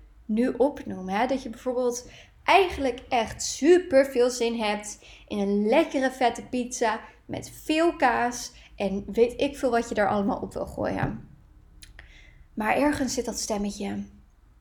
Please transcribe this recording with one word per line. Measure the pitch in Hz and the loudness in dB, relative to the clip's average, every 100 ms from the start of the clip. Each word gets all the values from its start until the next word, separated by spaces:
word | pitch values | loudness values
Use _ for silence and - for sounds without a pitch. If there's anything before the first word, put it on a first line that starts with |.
| - - | -20 -14
nu | - 214 254 | -4 0 0
opnoem. | - 277 294 - 190 185 | 2 0 0 -10 -10 -4
Hè? | 202 247 | -2 0
Dat | 269 | -2
je | 254 | -6
bijvoorbeeld | 220 254 247 247 247 - - - _ | -8 -6 -2 -2 -2 -8 -20 -20 _
eigenlijk | - 349 359 - 269 240 - | 4 4 4 0 -4 -4 -2
echt | - 220 - | -2 -2 -4
super | - - 277 359 359 269 277 | -8 0 6 6 6 4 4
veel | 254 247 | 4 2
zin | 247 233 233 | 2 -2 0
hebt | 214 208 - - - - - | -2 -2 -6 -14 -18 -20 -8
in | 202 | -4
een | 196 202 208 | 0 2 4
lekkere | 277 320 277 262 | 4 2 0 -2
vette | 262 240 233 | 0 0 -2
pizza | - 254 240 - 226 226 - - | -6 -4 -4 -2 -2 -2 -8 -20
met | - - - | -12 -12 -12
veel | - - 311 339 330 | -10 -2 2 2 2
kaas | 262 226 240 247 - - - - | 2 2 0 -4 -12 -16 -16 -6
en | 196 196 - | -4 -4 -2
weet | 202 240 247 | 2 2 2
ik | 285 285 | -2 0
veel | 262 | 0
wat | 233 240 | 0 0
je | |
daar | 214 208 | 0 2
allemaal | 208 196 185 | 2 0 -2
op | 196 | -6
wil | - - | -8 -8
gooien. | - 90 95 - 220 - - - - - - - - - - - - - | -6 -4 -2 -4 -4 -12 -20 -20 -20 -20 -20 -20 -20 -20 -20 -20 -20 -14
Maar | - 214 - | -4 0 2
ergens | 294 285 262 | 4 2 0
zit | - | -2
dat | 233 208 | -4 -4
stemmetje. | - 208 202 202 202 202 202 - - _ _ _ | -2 -2 -2 -4 -6 -6 -8 -14 -20 _ _ _